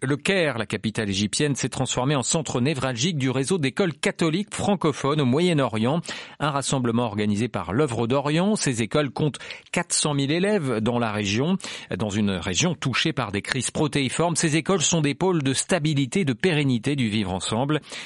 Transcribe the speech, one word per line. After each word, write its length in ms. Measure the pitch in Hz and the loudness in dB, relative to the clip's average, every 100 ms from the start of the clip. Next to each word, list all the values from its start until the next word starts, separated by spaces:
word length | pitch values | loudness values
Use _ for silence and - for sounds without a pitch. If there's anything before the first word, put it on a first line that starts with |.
le 140 | 131 147 | -2 -2
Caire, 420 | - 196 151 117 | 2 2 2 0
la 80 | 101 | -2
capitale 420 | 104 113 110 104 | -2 -2 -2 -2
égyptienne, 460 | 95 104 - 147 127 | 0 0 0 0 0
s'est 140 | 127 | -2
transformé 460 | - 127 - 131 143 | -2 -2 0 0 0
en 60 | |
centre 400 | - 165 - 127 | 0 -2 0 0
névralgique 560 | 127 139 131 117 170 151 | 0 0 -2 0 0 0
du 140 | 131 | 0
réseau 260 | 131 135 185 | 0 0 0
d'écoles 360 | 131 - 185 | 0 0 -2
catholiques 600 | - 202 - 165 170 208 | 0 -4 0 0 0 -4
francophones 680 | - 202 196 160 - 135 151 | -2 0 2 2 0 0 2
au 40 | 127 | 4
Moyen-Orient. 760 | 135 180 151 123 110 117 170 - - - - | 4 4 2 2 2 0 0 -2 -12 -12 -4
Un 100 | 147 | -2
rassemblement 540 | 139 - 135 120 117 117 | 0 0 0 2 0 0
organisé 420 | 104 104 101 117 | 0 0 0 0
par 260 | 104 85 | -4 -2
l'Œuvre 340 | 110 151 113 117 | 0 2 0 0
d'Orient. 480 | 139 139 156 196 214 | 0 2 0 0 0
Ces 260 | 147 117 | 0 0
écoles 300 | 110 151 143 | 0 0 0
comptent 280 | - 151 - - - - | 0 -2 -2 -12 -16 -6
quatre 220 | 180 - | -4 -2
cent 200 | - 156 | 0 0
mille 180 | 143 135 | 0 0
élèves 480 | 165 196 208 135 110 | 0 2 0 0 0
dans 200 | 110 120 | 0 0
la 120 | 113 | 0
région, 460 | 107 101 107 156 190 - - - 90 | 0 0 0 0 0 -4 -12 -8 -4
dans 140 | 107 | -2
une 180 | 101 101 | 0 0
région 460 | 92 98 90 175 - | 0 -2 0 0 0
touchée 380 | 135 - 160 | -2 0 -2
par 180 | 139 107 | -2 -2
des 100 | 101 | -4
crises 300 | - 127 - | -2 -2 -2
protéiformes. 640 | - 151 147 131 - 170 160 | 0 0 0 -2 0 0 2
Ces 220 | 165 156 | 0 0
écoles 260 | 151 190 | 2 0
sont 180 | - 170 | 2 2
des 140 | 143 135 | 0 0
pôles 260 | 185 170 | 0 2
de 120 | 135 | 0
stabilité, 680 | 131 - 180 151 143 131 196 | -2 0 0 2 0 0 0
de 100 | 165 | 0
pérennité 600 | 113 185 151 143 120 131 143 | 2 2 2 2 0 0 0
du 140 | 113 | 0
vivre 240 | 107 92 | 0 0
ensemble, 480 | 92 - 113 139 151 - - | -2 -2 -2 0 -2 -4 -14